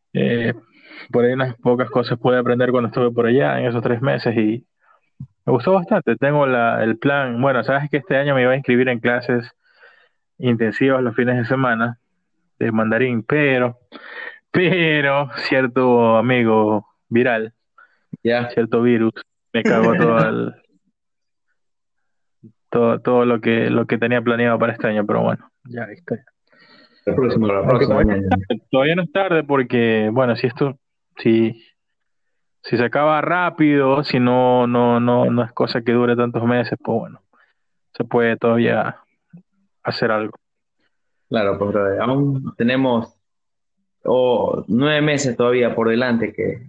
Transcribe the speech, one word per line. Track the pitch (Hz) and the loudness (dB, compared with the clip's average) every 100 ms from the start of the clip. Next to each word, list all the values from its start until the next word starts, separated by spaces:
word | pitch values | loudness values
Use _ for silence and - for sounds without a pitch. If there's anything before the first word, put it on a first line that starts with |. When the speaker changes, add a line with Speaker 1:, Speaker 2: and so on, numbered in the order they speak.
| _ | _
Speaker 1:
Eh, | - 131 120 117 117 _ _ - - - | -4 -2 0 -2 -6 _ _ -20 -20 -4
por | 120 120 | 0 2
ahí | |
unas | 131 131 117 | 0 -4 -2
pocas | 123 123 123 | 0 0 0
cosas | 127 120 120 | -2 -2 -2
pude | 127 123 | 0 0
aprender | 123 120 123 | 2 0 2
cuando | 123 113 | 0 -2
estuve | 135 123 | 0 0
por | 120 117 | 0 2
allá | 127 147 131 | 2 2 0
en | 123 | -2
esos | 117 | -2
tres | 120 117 | -2 -2
meses | 139 135 123 117 | -2 -2 -2 0
y | 107 117 _ _ _ _ _ - - _ - | 0 -2 _ _ _ _ _ -20 -20 _ -2
me | |
gustó | 120 180 | -2 2
bastante. | 190 175 202 120 110 | 0 0 -2 0 -2
Tengo | 139 147 139 | 0 2 2
la, | 123 117 117 | 2 0 0
el | 113 113 | -2 -2
plan, | 143 143 131 120 | 0 0 -2 -2
bueno, | 139 123 | 0 0
sabes | 110 139 147 | 0 -2 -2
que | 147 | -6
este | - 135 | -2 -2
año | 143 135 | 0 2
me | |
iba | 123 | 2
a | 135 | 0
inscribir | 135 123 127 | 2 2 2
en | 120 | 0
clases | 120 123 123 120 117 _ _ _ - _ _ _ _ - | -2 -2 -2 -4 -4 _ _ _ -20 _ _ _ _ -6
intensivas | 127 113 113 - 135 131 | -2 0 -2 0 0 2
los | 123 110 | -2 -2
fines | 123 123 | 0 0
de | 117 | -2
semana | 135 131 113 117 120 _ _ _ _ _ - | 0 0 0 -4 -6 _ _ _ _ _ -6
de | 117 | -2
mandarín, | 110 110 113 127 117 | 0 0 0 0 -2
pero, | 107 147 143 131 123 117 _ - - - - - _ | -2 0 2 2 -2 -4 _ -20 -20 -16 -16 -18 _
pero | - 180 185 160 151 139 139 139 - | 0 2 2 2 2 2 0 -2 -6
cierto | - 135 127 131 127 120 117 113 | -2 0 0 2 4 4 4 4
amigo | 120 123 113 110 107 107 - _ - | 2 2 4 4 2 0 -4 _ -2
viral, | 117 127 113 110 _ _ _ _ _ - - | 0 2 0 -4 _ _ _ _ _ -20 -6
Speaker 2:
Ya. | 113 117 120 | -2 -2 -2
Speaker 1:
cierto | - 110 113 | -2 0 2
virus, | 120 120 110 - - _ _ | 2 2 0 -2 -20 _ _
me | 117 | -2
cagó | - 113 190 175 | 0 2 2 2
todo | 165 113 | 2 2
Speaker 2:
<laughs> | 110 | 0
Speaker 1:
el, | 117 113 - _ _ _ _ _ _ _ _ _ _ _ _ _ _ _ _ _ _ 117 _ - | -2 -6 -10 _ _ _ _ _ _ _ _ _ _ _ _ _ _ _ _ _ _ -20 _ -6
todo, | 120 117 117 | 0 0 0
todo | - 123 120 | 0 2 2
lo | 117 | 0
que, | 113 117 117 | 0 0 0
lo | 117 113 | 0 0
que | 120 | -2
tenía | 117 123 | 0 0
planeado | 117 117 120 113 | 0 0 0 0
para | 117 | -2
este | 120 117 | -2 -2
año, | 107 104 | -2 -2
pero | 113 | 0
bueno, | 113 113 - _ 127 | -2 -4 -10 _ -16
ya | 120 110 | -12 -12
está. | - - 233 _ _ _ _ _ - _ _ 101 | -14 -12 -12 _ _ _ _ _ -20 _ _ -4
Speaker 2:
El | 92 | 0
próximo, | 123 117 107 | 0 0 0
la | 98 | 0
Speaker 1:
Aunque | 113 120 135 | 2 2 2
Speaker 2:
próxima. | - | 2
Speaker 1:
todavía | 107 98 | 2 0
no | |
es | 98 | 0
tarde, | 95 - 113 - | -2 -2 -8 -2
todavía | 135 143 175 | 0 2 0
no | |
es | 170 | -2
tarde | 196 190 165 | -2 0 -2
porque, | 143 139 127 123 117 110 107 | 0 -2 0 0 2 2 0
bueno, | 117 127 117 | 0 0 0
si | 131 | -4
esto, | - 143 131 _ _ _ - | -2 -4 -4 _ _ _ -4
si, | 120 113 113 113 _ _ _ _ _ _ _ _ _ _ | 0 2 0 -4 _ _ _ _ _ _ _ _ _ _
si | - 117 | -6 -2
se | |
acaba | 120 143 151 151 | -2 0 0 0
rápido, | 151 175 180 170 151 143 135 139 | 0 -2 -2 2 2 4 2 2
si | 143 131 | 0 0
no, | 123 127 127 127 120 | 2 2 4 4 2
no, | 123 120 120 | 2 2 2
no, | 120 123 123 | 2 2 2
no | 120 | 0
es | 117 | -2
cosa | - 123 127 | -4 -4 -2
que | 117 | 0
dure | 120 120 120 | 2 2 0
tantos | 120 120 | -2 -2
meses, | 117 123 117 - | 0 0 -2 -6
pues | - 113 | -4 -4
bueno, | 85 - _ _ _ _ _ _ _ | -6 -18 _ _ _ _ _ _ _
se | - | -10
puede | 117 120 117 113 | -4 0 0 0
todavía | 120 117 117 113 - - _ _ _ 175 _ _ _ _ | 0 2 2 0 -4 -8 _ _ _ -20 _ _ _ _
hacer | 117 - 117 | -8 -4 -2
algo. | 107 107 - _ _ _ _ _ _ _ _ - | -2 -4 -12 _ _ _ _ _ _ _ _ -6
Speaker 2:
Claro, | 117 101 95 | -2 0 -2
pues, | 101 | -2
brother, | 101 98 101 | -2 -2 -2
aún | 113 135 143 135 135 - | -2 0 0 -2 -6 -4
tenemos, | 117 131 131 120 113 _ _ _ _ _ _ _ _ _ | 0 0 0 0 -4 _ _ _ _ _ _ _ _ _
oh, | - 127 127 117 - - - | -2 0 2 0 0 -4 -2
nueve | 117 143 151 | 0 0 0
meses | 151 143 135 117 | 0 0 -2 0
todavía | 120 123 117 | 0 2 0
por | 113 113 | 0 0
delante | 113 127 117 107 | 0 0 -2 -2
que | - 98 - | -4 -6 -6